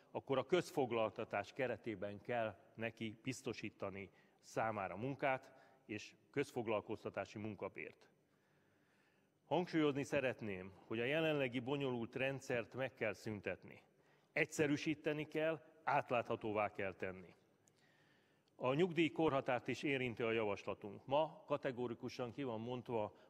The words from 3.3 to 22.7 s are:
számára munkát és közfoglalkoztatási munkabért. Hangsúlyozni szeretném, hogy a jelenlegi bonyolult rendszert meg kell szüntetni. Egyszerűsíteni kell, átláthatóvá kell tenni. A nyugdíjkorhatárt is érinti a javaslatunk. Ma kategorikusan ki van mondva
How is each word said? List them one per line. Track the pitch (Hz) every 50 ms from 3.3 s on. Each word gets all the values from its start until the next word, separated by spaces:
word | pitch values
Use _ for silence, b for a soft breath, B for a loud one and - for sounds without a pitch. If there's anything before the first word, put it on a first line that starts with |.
| 127 - - 131 107 - - 107 - - - 98 92 98 98 92 b b b b b b
számára | b - - 139 120 113 110 107 95 90 87
munkát | 92 110 135 139 127 - 139 131 127 - - - B B B B B B
és | B 110 107 - - - - _ _
közfoglalkoztatási | - 139 143 - - 127 117 104 113 104 95 - 110 101 - 110 95 104 98 - - 110
munkabért. | 104 110 104 92 101 95 - - 80 - - - - - _ _ _ _ b b b b b b b b b b b b b b b b b b b b b b _
Hangsúlyozni | - 135 160 180 175 - 165 151 147 139 135 139
szeretném, | 135 - 143 131 127 113 - 120 107 98 92 92 98 95 - -
hogy | - 117 113
a | 117
jelenlegi | 123 143 160 160 160 151 147 135 131 117 131
bonyolult | 120 117 143 143 143 135 123 120 117 113 -
rendszert | 135 127 135 139 131 - - 127 120 110 - -
meg | 120 131 127 -
kell | - 120 110 101
szüntetni. | - - 117 107 101 - 104 92 - - - - - - _ _ _ b b b b b b b
Egyszerűsíteni | 147 156 - - - 156 143 147 139 - 165 156 - - 151 151 151 151 147
kell, | - 156 156 160 160 147 - - - - -
átláthatóvá | - 131 143 131 - 131 117 110 - 120 110 - 113 104 107 104 101
kell | - - 101 98 90
tenni. | - - 95 92 92 92 85 - - _ _ _ _ _ b b b b b b b b b b b b b b b b b b
A | - 127 127 131
nyugdíjkorhatárt | 143 180 190 165 151 165 151 156 - 160 156 135 135 131 - 127 120 - -
is | 127 - -
érinti | 156 139 131 127 127 113 - 127
a | 113
javaslatunk. | 113 113 110 104 101 98 - - 98 - - 104 101 107 -
Ma | - 135 143 160 151 160 - -
kategorikusan | - 147 139 - 147 131 113 123 120 117 - - 120 - - 127 120
ki | 107 - 143
van | 131 113 110
mondva | 110 120